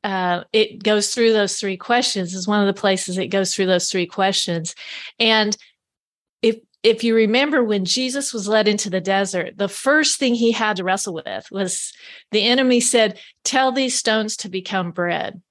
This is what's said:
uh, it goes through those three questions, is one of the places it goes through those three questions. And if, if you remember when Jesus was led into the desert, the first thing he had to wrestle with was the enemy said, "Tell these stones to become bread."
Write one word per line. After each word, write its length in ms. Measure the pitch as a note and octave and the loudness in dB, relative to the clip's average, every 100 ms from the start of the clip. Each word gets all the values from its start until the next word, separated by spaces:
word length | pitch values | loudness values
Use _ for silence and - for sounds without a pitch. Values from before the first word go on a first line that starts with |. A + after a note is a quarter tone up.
uh, 400 | G#3 F#3+ F3+ F3+ - | -2 -2 0 -2 0
it 320 | A3 G#3+ - | 0 0 -2
goes 300 | G#3 G#3+ G#3 | 0 2 0
through 200 | - A3+ | 2 4
those 260 | A3 G3+ - | 4 2 -2
three 180 | G3+ F#3 | -6 -6
questions, 560 | - A#3+ B3 G3+ F3 | 0 0 0 -2 -4
is 140 | F#3 F3+ | -6 0
one 120 | G#3 | 2
of 80 | G3+ | 2
the 120 | G3 | 2
places 380 | G3+ F#3+ - F3+ | 0 0 -2 -4
it 100 | F3 | -2
goes 260 | G3 F#3 | 0 -2
through 140 | - F#3+ | 0 2
those 220 | F3+ F3+ | 2 0
three 180 | F#3+ F3 | -2 -4
questions. 680 | - G3 G3 - E3+ E3 - - - - _ | 0 0 0 -2 -4 -6 -12 -16 -14 -16 _
And 360 | A3+ A3 G#3+ G#3+ _ _ _ _ _ _ _ _ | 2 4 2 -2 _ _ _ _ _ _ _ _
if, 160 | A3+ A3+ _ _ | 0 0 _ _
if 200 | A3 A3 | 2 2
you 100 | A#3 | 2
remember 500 | A3+ A3 A#3 D4 D4 | 4 4 4 2 2
when 220 | A3+ G#3 F3+ | 0 0 0
Jesus 480 | - C4 C4+ C#4 | -2 -2 -4 -6
was 140 | A#3 G3 | -6 0
led 200 | G#3+ G#3+ | 2 2
into 220 | G#3 G#3 | 0 -2
the 120 | F#3 | -4
desert, 560 | F#3 F#3+ G3 F#3 F3+ - | 0 0 0 -4 -6 -4
the 100 | G3 | -6
first 500 | - C4+ D4+ D4+ - | -2 0 2 2 0
thing 160 | C4+ | 0
he 180 | A#3 A3+ | 2 2
had 260 | G#3+ A3 G3 | 2 -2 -2
to 60 | |
wrestle 300 | F#3 F#3+ - | -2 -2 -2
with 340 | E3 - G2 - | -8 -8 -10 -10
was 420 | G3 F#3+ - - - - - _ | -6 -4 -4 -10 -14 -20 -20 _
the 120 | G#3+ | 0
enemy 360 | G#3+ B3 C4 B3 | 2 2 4 4
said, 400 | A#3+ A#3+ G#3+ F3+ - _ | 4 2 2 0 -18 _
"Tell 280 | - C4+ C4 | -2 2 2
these 240 | B3+ C4 B3 | 0 -2 -2
stones 400 | - A3 G#3+ - | 0 0 -2 -6
to 120 | G3+ | -8
become 420 | F#3 F#3 G3 F3 | -8 -4 -4 -4
bread." 500 | E3+ F3 E3 G3 F#3+ _ | -4 -2 -2 -6 -10 _